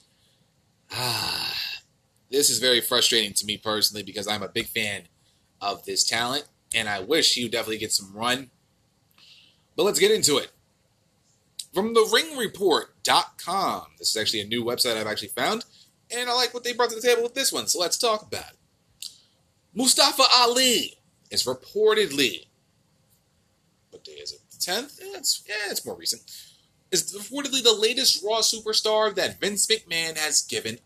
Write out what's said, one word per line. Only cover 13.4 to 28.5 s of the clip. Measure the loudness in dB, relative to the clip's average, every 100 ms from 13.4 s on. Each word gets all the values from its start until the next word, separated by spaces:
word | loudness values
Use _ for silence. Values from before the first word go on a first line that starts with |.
| -4 -2 0 -2 -8 -6
this | -2
is | 0
actually | 0 -2
a | -2
new | -4
website | -2 0 0 0
I've | -2
actually | -6 -6
found, | -2 -2 -2 -6 -20 _ _ -10
and | -6 -2
I | 0
like | -2
what | -4
they | -6
brought | -2 -2
to | 0
the |
table | 2 2
with | 2 0
this | -2
one, | -2 -2
so | -2
let's | 0 0
talk | 0 0
about | -4 -12 -12
it. | -20 _ _ _ -18 -18 -18 _ _ _ _ _
Mustafa | -2 2 4 4 6 6 6
Ali | 6 4 4 4 -2 -10 _ _ -8
is | -4 -2
reportedly, | -4 -6 2 4 4 2 2 0 0 -14 _ _ _ _ _ _ _ _ _ _ _ _ _ _
what | -20
day | -20
is | -14 -14
it? | -14 _
The | -6
tenth? | -4 -4 -6 -14
Yeah, | -16 -6
it's, | -2 -2 -4
yeah, | -6 -6
it's | -6 -8
more | -8
recent. | -4 -6 -8 -20 -20 _ _ _ -4
Is | -2 -2 -8
reportedly | -8 -6 -4 2
the | 4
latest | 4 2 2 2 2
Raw | 0 0
superstar | 0